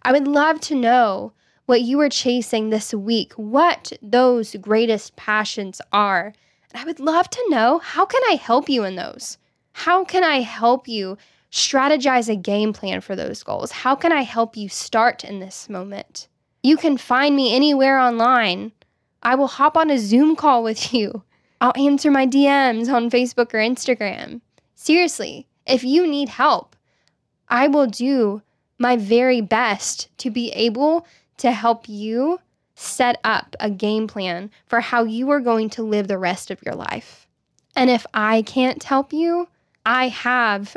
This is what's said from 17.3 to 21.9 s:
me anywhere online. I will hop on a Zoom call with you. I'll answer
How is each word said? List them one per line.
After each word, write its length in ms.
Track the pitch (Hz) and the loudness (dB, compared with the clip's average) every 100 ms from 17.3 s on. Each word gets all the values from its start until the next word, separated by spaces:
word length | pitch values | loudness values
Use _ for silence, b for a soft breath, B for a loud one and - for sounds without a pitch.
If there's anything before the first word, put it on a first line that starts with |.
me 200 | 277 247 | 2 2
anywhere 440 | 254 294 277 269 269 | 2 4 4 4 4
online. 720 | 254 233 240 247 208 185 214 _ _ _ _ _ | 2 2 2 4 2 -2 -8 _ _ _ _ _
I 140 | 233 262 | -2 0
will 100 | 269 | 0
hop 300 | - 294 320 | 2 2 4
on 140 | 320 | 2
a 80 | 269 | 2
Zoom 380 | 202 233 311 311 | 2 4 4 4
call 260 | 285 240 | 4 2
with 300 | 226 220 - | 2 -4 -4
you. 300 | 247 202 196 - _ _ - | -4 -4 -8 -18 _ _ -2
I'll 120 | 247 254 | 0 2
answer 340 | 285 | 2